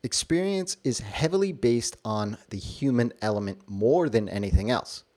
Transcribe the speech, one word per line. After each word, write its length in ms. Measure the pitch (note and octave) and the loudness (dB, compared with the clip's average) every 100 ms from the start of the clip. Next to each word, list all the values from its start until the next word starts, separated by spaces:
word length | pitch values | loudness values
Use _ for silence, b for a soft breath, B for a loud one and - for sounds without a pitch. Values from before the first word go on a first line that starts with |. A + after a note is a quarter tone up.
Experience 720 | - - - E3 F#3+ F#3+ F#3 - | -2 -4 0 0 2 -2 -4 -4
is 160 | C#3 A#2 | -4 -4
heavily 520 | G#2+ - D#3 F#3+ G3 | -6 -2 0 2 0
based 440 | D3 A#2+ A#2+ - - | 2 2 2 -2 -8
on 340 | G#2+ G#2+ G#2 A2 - | -4 -2 -2 -6 -10
the 80 | G2+ | -10
human 540 | G2+ - C#3 A#2+ A#2 - | -10 -2 2 2 2 0
element 420 | G#2+ G#2 G2+ F#2+ - | -2 0 -2 -8 -10
more 420 | G2 A2 E3 D#3+ | 0 4 4 4
than 200 | A2 G2+ | 0 0
anything 420 | G2 G2+ F2+ G#2 | -4 0 2 2
else. 340 | B2 - - _ | 0 -2 -16 _